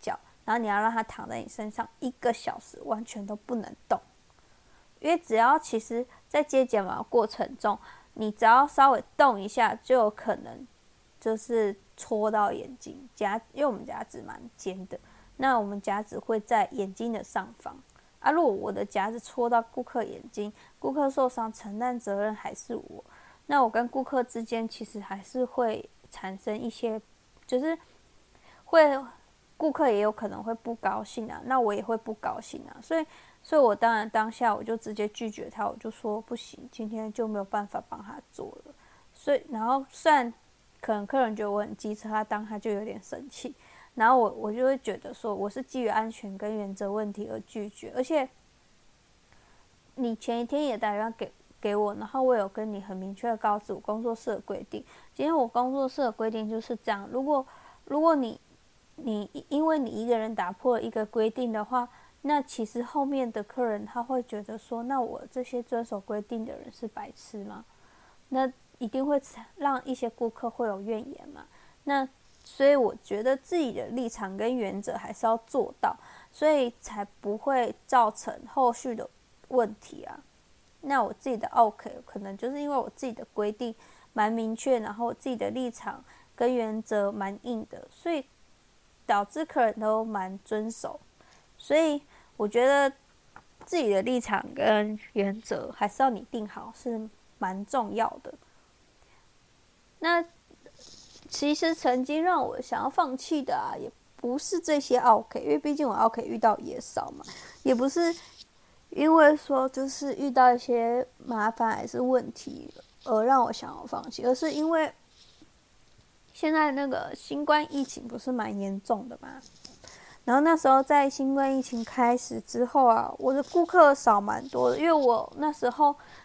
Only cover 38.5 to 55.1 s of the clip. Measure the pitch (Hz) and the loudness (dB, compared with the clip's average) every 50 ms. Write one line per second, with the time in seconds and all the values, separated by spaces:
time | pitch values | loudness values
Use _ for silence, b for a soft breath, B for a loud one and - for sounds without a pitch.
38.5 | - - - 302 285 b b b b b b b b - - - 285 269 - - | -14 -16 -20 -20 -20 b b b b b b b b -8 -2 0 0 0 0 -4
39.5 | 277 220 220 233 254 269 269 - - - - 330 302 285 247 233 233 _ _ _ | -6 -4 0 0 0 0 -2 -6 -8 0 4 4 6 6 4 0 -6 _ _ _
40.5 | _ _ _ _ _ - - - 220 208 202 196 - 269 254 226 214 214 214 208 | _ _ _ _ _ -12 -4 -4 -2 -2 -2 -2 2 2 2 2 0 -2 -4 -2
41.5 | 202 208 208 220 214 - - 214 214 208 - 220 214 214 214 - 220 208 214 208 | -2 -2 -4 -4 -8 -10 -8 -8 -8 -8 -8 -4 -4 -4 -2 -2 -4 -6 -6 -6
42.5 | 220 208 - 226 208 196 214 226 196 208 - - - - 269 277 - - - 254 | -10 -6 -4 -4 -4 -4 -4 -8 -10 -12 -12 -12 -12 -12 -12 -14 -16 -12 -12 -12
43.5 | 294 B B B B B B B B 247 220 226 262 262 226 196 - - 226 214 | -12 B B B B B B B B 4 6 8 8 8 6 4 0 -2 -6 -4
44.5 | 214 233 254 262 277 262 - - 190 - - - - - - 226 202 190 196 208 | -2 0 2 2 2 0 -2 -6 -6 -6 -8 -12 -14 -8 -6 -6 -4 -2 -4 -6
45.5 | 202 262 254 - - 262 247 214 202 220 220 226 220 - - 202 190 196 208 208 | -6 -8 -10 -8 -6 -2 -2 0 0 0 -2 -2 -6 -10 -12 -12 -12 -8 -6 -6
46.5 | 220 214 208 196 196 196 208 196 202 214 214 208 202 208 196 - - 220 196 - | -4 -4 -6 -6 -8 -6 -6 -4 -4 -4 -4 -4 -6 -8 -8 -8 -8 -10 -10 -10
47.5 | - 220 208 208 - - - - - 254 254 - 320 302 262 262 _ _ _ _ | -10 -10 -10 -10 -12 -14 -14 -10 -6 -4 -4 0 0 0 0 -2 _ _ _ _
48.5 | _ _ _ _ _ _ _ - _ _ _ _ _ _ _ _ b b b b | _ _ _ _ _ _ _ -20 _ _ _ _ _ _ _ _ b b b b
49.5 | b b b b b _ _ _ - - 262 233 226 214 - - 233 233 240 233 | b b b b b _ _ _ -8 -4 -4 -4 -4 -4 -4 -4 -4 -4 -4 -2
50.5 | - 285 302 285 233 208 226 214 208 202 214 226 220 - 214 - - _ _ _ | -2 0 0 0 -2 -2 -2 -2 -2 -2 -4 -4 -4 -8 -10 -12 -12 _ _ _
51.5 | _ _ - 208 202 208 208 202 208 208 214 202 - 269 262 262 247 226 196 196 | _ _ -4 0 0 2 0 0 -2 -6 -10 -6 -2 0 2 4 4 4 2 -2
52.5 | - 233 214 220 208 196 190 202 190 190 190 196 196 - - 240 226 214 - 214 | -4 -6 -6 -6 -6 -8 -10 -10 -10 -10 -10 -10 -10 -6 -4 -4 -2 0 0 0
53.5 | 208 214 - - 202 - - - 214 220 226 240 226 226 - 254 214 - 202 - | 0 0 -2 -6 -10 -8 -6 -6 -6 -4 -2 -4 -4 -4 -4 -6 -6 -6 -6 -8
54.5 | 202 - - - - 208 262 B B B B B | -8 -8 -8 -10 -12 -14 -14 B B B B B